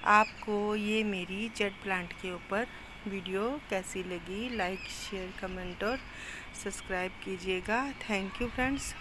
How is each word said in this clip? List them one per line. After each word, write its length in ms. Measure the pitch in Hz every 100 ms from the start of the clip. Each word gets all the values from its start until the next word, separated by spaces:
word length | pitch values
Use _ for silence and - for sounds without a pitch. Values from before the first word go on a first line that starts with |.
| - 208
आपको 580 | 220 - - 208 208 214
ये 260 | 208 220
मेरी 460 | 214 196 175 190 226 226
Z 260 | 202 196
plant 300 | 202 185 175
के 200 | - 190
ऊपर 320 | 175 - 196 247 - - - 214
वीडियो 400 | 196 180 190 220 294 -
कैसी 320 | 190 185 190
लगी, 540 | 180 175 175 196 247 233
Like, 240 | 180 190 -
share, 420 | - - 196 185 190
comment 440 | 185 180 180 175
और 140 | 202 262 - - - - - -
subscribe 480 | 202 - - 185 185 185
कीजिएगा। 560 | - 190 185 185 185 226 277 269
Thank 420 | - 202 196 -
you 60 | 240
friends। 380 | 240 254 277 - -